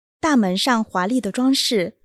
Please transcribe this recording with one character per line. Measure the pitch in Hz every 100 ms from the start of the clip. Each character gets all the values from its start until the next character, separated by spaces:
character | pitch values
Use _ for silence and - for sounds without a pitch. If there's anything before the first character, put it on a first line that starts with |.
| _ _
大 | 320 262
门 | 190 190
上 | - 233
华 | 220 185 185
丽 | 254
的 | 202
装 | 214 262
饰 | 269 - 226 175 -